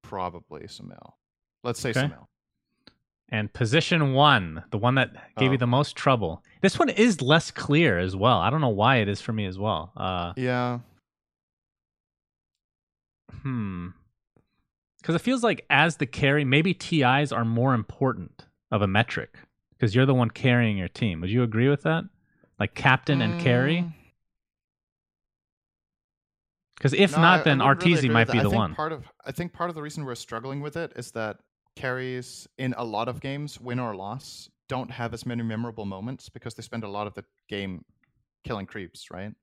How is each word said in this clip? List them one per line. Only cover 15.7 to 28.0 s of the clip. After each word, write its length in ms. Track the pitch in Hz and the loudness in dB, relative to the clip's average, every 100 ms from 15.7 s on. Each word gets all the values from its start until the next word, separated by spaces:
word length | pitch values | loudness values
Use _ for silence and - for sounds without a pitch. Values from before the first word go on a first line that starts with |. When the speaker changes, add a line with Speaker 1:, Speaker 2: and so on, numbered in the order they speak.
Speaker 2:
as 260 | 143 165 - | 4 4 2
the 80 | 139 | -6
carry, 380 | - 139 147 | 0 0 2
maybe 280 | 139 139 175 | 2 2 2
T 280 | 180 - 165 | -2 -2 2
Is 300 | 123 135 147 | 4 4 0
are 120 | - | -2
more 300 | 117 117 131 | 0 0 2
important 720 | 123 107 - 131 110 85 - - _ _ | 0 -2 -2 -2 -2 -10 -16 -20 _ _
of 120 | 107 | 0
a 40 | 101 | 2
metric 520 | 98 113 - 62 - _ _ _ _ | 2 2 -2 -8 -16 _ _ _ _
'cause 160 | 110 | 0
you're 120 | 110 135 | 4 4
the 80 | |
one 160 | 127 117 | 4 2
carrying 460 | - 131 123 113 101 | 0 2 4 2 0
your 120 | 87 | -4
team. 320 | - 117 82 | -4 -4 -2
Would 100 | 90 | -2
you 120 | 113 | 0
agree 260 | 123 110 131 | 0 2 2
with 140 | 143 | 2
that? 220 | 156 165 190 _ _ _ _ _ | 0 -2 -4 _ _ _ _ _
Like, 160 | 101 | -4
captain 460 | - 131 131 - 139 | 2 4 4 2 0
and 200 | 110 98 | 0 0
carry? 380 | 135 123 135 165 | 2 2 2 -2
Speaker 1:
Mm. 160 | 170 160 _ _ _ _ _ _ _ _ _ _ _ _ _ _ _ _ _ _ _ _ _ _ _ _ _ _ _ - | -4 -10 _ _ _ _ _ _ _ _ _ _ _ _ _ _ _ _ _ _ _ _ _ _ _ _ _ _ _ -2
Speaker 2:
'Cause 120 | 139 | 0
if 200 | - 196 | 4 2
Speaker 1:
No, 100 | 151 | 6
Speaker 2:
not, 180 | 165 180 | 6 6
Speaker 1:
I, 20 | |
Speaker 2:
then 180 | 156 135 | 4 4
Speaker 1:
I 80 | 127 | 4
wouldn't 160 | 139 | 4
really 100 | 175 | 4
Speaker 2:
Arteezy 20 | 165 | 4